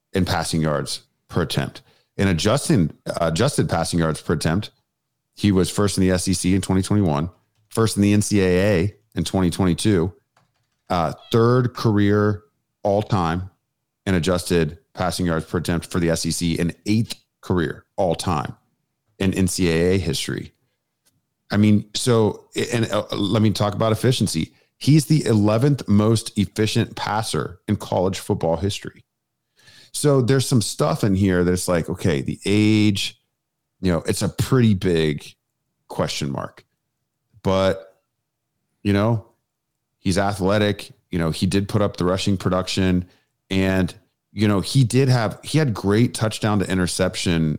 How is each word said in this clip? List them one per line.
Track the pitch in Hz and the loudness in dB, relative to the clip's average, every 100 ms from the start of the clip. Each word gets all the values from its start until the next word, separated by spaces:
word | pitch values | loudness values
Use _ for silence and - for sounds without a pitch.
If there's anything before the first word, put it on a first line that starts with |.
| _ | _
in | 98 87 | -2 0
passing | 87 80 82 | -2 -2 -2
yards | 78 71 67 - - _ _ | 0 -2 -4 -10 -14 _ _
per | 90 | -4
attempt. | 82 - 65 - - _ _ - | -2 -2 -6 -8 -20 _ _ -2
In | 98 | 0
adjusting, | 82 98 135 - 127 76 - - | 0 0 0 2 2 0 -4 -10
uh, | - | -4
adjusted | 82 82 139 - 82 | -2 0 0 0 -2
passing | 87 82 87 | -2 -2 0
yards | 80 76 | 0 -2
per | - | -4
attempt, | 82 82 90 - _ _ _ _ _ _ - | -2 0 -2 -4 _ _ _ _ _ _ -2
he | 101 | 2
was | 95 85 | 2 2
first | - 101 95 | 0 0 2
in | |
the | 92 | 2
S | 92 98 | 2 0
E | |
C | 92 90 98 | -2 0 0
in | |
twenty | - 95 | 2 0
twenty-one, | 92 104 90 71 87 - _ _ _ | 2 2 2 0 -4 -8 _ _ _
first | 113 113 101 | -2 0 2
in | |
the | 101 | 2
N | 104 | 2
C | - 104 | 2 2
A | 92 90 | 2 4
A | 104 92 101 - _ | 2 2 0 -4 _
in | - | -8
twenty | 82 95 90 | -2 0 0
twenty-two, | - 92 82 110 95 87 - _ _ _ _ _ _ - | 2 0 2 2 2 0 -6 _ _ _ _ _ _ -4
uh, | 90 80 - - | -2 -2 -6 -2
third | 117 117 127 123 - | 2 4 2 0 -2
career | 117 104 101 104 104 95 - _ _ _ | 0 2 2 2 2 -2 -8 _ _ _
all | 104 101 | 0 0
time | 104 101 82 85 92 - _ _ _ _ 101 | 0 0 0 -2 -8 -16 _ _ _ _ -2
in | 92 | 0
adjusted | 80 90 - 87 76 80 _ - | 0 -2 0 0 0 -4 _ -6
passing | 92 - 87 | -4 -2 -2
yards | 80 - | -2 -2
per | 90 | -4
attempt | 78 85 - | -2 -4 -4
for | 92 | -2
the | 82 | 0
S | 82 82 | 0 -2
E | |
C, | - 85 - | -4 -2 -2
and | 85 - - | -4 -4 -2
eighth | 110 113 - _ _ | -2 -2 -8 _ _
career | - 90 78 - - - | -4 -2 -2 -6 -12 -4
all | 92 82 | -2 -2
time | 95 76 60 - _ _ _ _ _ - | -2 -4 -4 -10 _ _ _ _ _ -4
in | 95 95 | -2 0
N | 92 | -2
C | - 87 | 0 0
A | 82 87 | 2 2
A | 95 | 0
history. | 85 - - 60 - _ _ _ _ _ _ _ _ _ - | -2 -4 -6 -8 -10 _ _ _ _ _ _ _ _ _ -4
I | 101 | 2
mean, | 107 104 - | 4 4 0
so, | - 127 113 104 - _ - 107 | -4 0 2 2 -2 _ -6 -4
and, | 120 110 | -2 -2
uh, | 107 - | -4 -4
let | 107 101 107 | -4 -2 2
me | 110 | 2
talk | 92 104 101 | 0 -2 0
about | 110 | -2
efficiency. | 107 120 131 101 80 - _ _ _ | 0 0 0 -2 -2 -6 _ _ _
He's | 131 156 - | 2 4 4
the | 156 - | 0 2
eleventh | 110 104 113 143 135 - | 2 2 2 2 0 2
most | 101 107 113 - - | 2 4 2 0 -2
efficient | 95 - 107 120 101 - | -2 -2 0 0 -2 -4
passer | 98 104 110 76 - 90 - | -4 -4 -4 -6 -6 -8 -4
in | 101 | -4
college | - 104 92 92 | -2 -2 -2 -2
football | - 98 80 82 | -4 -2 -2 -2
history. | 98 - - - _ _ _ _ _ _ _ - - | -4 -6 -12 -16 _ _ _ _ _ _ _ -20 -14
So | - 147 135 | -2 2 4
there's | 113 135 - | 4 2 2
some | 123 | 0
stuff | - - 147 151 | 0 -2 -2 0
in | 110 95 | 0 2
here | 101 90 | 2 2
that's | 90 90 - | 2 0 0
like, | 87 78 | -2 -2
okay, | 87 92 71 | -2 -2 -2
the | - - 95 | -4 -6 0
age, | 104 107 107 107 98 - - _ _ _ _ _ _ | 2 4 4 2 0 -4 -10 _ _ _ _ _ _
you | 92 | -2
know, | 82 - | 0 -2
it's | 101 | -4
a | 92 | -4
pretty | - - 131 113 92 | -4 0 4 4 2
big | 92 82 78 73 - - _ _ _ _ - | 2 2 0 -2 -10 -20 _ _ _ _ -12
question | - 78 - 71 | -6 -6 -4 -6
mark, | 67 - - _ _ _ _ _ _ _ _ | -6 -10 -14 _ _ _ _ _ _ _ _
but, | 98 95 95 - - _ _ _ _ _ _ _ _ _ | -2 2 2 0 -8 _ _ _ _ _ _ _ _ _
you | 104 | 0
know, | 101 110 110 - _ _ _ _ _ _ _ | 2 2 -2 -6 _ _ _ _ _ _ _
he's | 98 85 | -2 0
athletic, | 98 95 92 107 104 101 - - _ | 0 0 0 2 0 -2 -10 -20 _
you | 87 | -4
know, | 82 | -2
he | 78 92 | -2 0
did | 98 101 | 0 0
put | 101 | -2
up | 101 - | -2 -2
the | 87 | -2
rushing | 95 104 95 | 0 -2 -2
production, | 98 92 92 - 92 90 90 _ _ _ - | 0 -2 -2 0 2 0 -2 _ _ _ -4
and, | 95 95 95 87 - _ _ _ | 0 0 0 -2 -6 _ _ _
you | 101 107 | -2 0
know, | 101 | 2
he | - 135 | 0 2
did | 113 123 135 | 2 2 2
have, | 123 104 - | 2 0 -4
he | - 151 | -4 0
had | 147 | 0
great | 98 95 107 120 | 0 2 2 2
touchdown | - 110 - 110 104 | 0 -4 -2 -2 -2
to | 90 | 0
interception | 92 87 - 92 - 98 85 78 | 0 -2 0 -2 -2 0 0 0